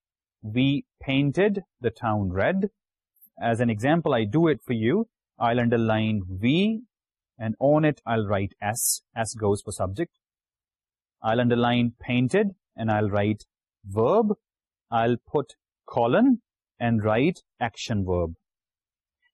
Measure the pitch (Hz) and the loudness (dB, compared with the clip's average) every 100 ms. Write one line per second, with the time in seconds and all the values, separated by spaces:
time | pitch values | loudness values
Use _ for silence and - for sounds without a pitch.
0 | _ _ _ _ 110 113 135 143 - _ | _ _ _ _ -6 0 0 0 -4 _
1 | - 135 143 151 208 196 - _ 117 - | -4 0 0 2 0 0 -8 _ -6 -4
2 | 117 107 95 90 117 185 202 - _ _ | -2 -2 -2 0 0 0 -4 -8 _ _
3 | _ _ _ - 117 117 120 107 131 165 | _ _ _ -6 -2 0 0 0 0 0
4 | 156 127 107 151 170 135 - 120 113 180 | 0 0 0 0 2 0 -2 -2 0 0
5 | 233 _ _ - 117 120 120 117 113 110 | -2 _ _ -2 0 2 2 2 2 0
6 | 110 107 92 95 117 160 208 226 247 _ | 0 -2 -4 -4 0 2 0 -2 -10 _
7 | _ _ _ - 113 110 139 151 156 - | _ _ _ -10 -8 -2 2 4 2 -2
8 | - 113 101 101 101 - 104 120 - - | -2 -2 0 -2 -2 -4 -6 -4 -4 -6
9 | - 120 113 113 104 101 - - 92 98 | -8 -6 -6 -2 -2 -2 -4 -6 -6 -6
10 | 170 _ _ _ _ _ _ _ _ _ | -8 _ _ _ _ _ _ _ _ _
11 | _ _ 110 117 120 120 120 120 120 - | _ _ -2 2 2 2 2 2 0 -2
12 | - 123 127 190 208 190 _ - 113 107 | -4 0 2 2 0 -4 _ -8 -2 0
13 | 104 101 104 110 - _ _ _ 98 101 | 0 0 0 -2 -8 _ _ _ -6 0
14 | 117 202 214 208 _ _ _ _ _ 117 | 2 2 0 -4 _ _ _ _ _ -2
15 | 117 120 - 151 147 - _ _ - - | 0 -2 -2 -4 -4 -12 _ _ -8 -2
16 | 117 156 262 240 - _ _ _ 120 117 | 2 4 4 2 -2 _ _ _ -2 0
17 | 107 110 147 180 - _ 117 - - 107 | 2 2 0 -2 -12 _ -6 -6 -6 -4
18 | 92 90 82 82 _ _ _ _ _ _ | -2 -2 -2 -6 _ _ _ _ _ _
19 | _ _ _ | _ _ _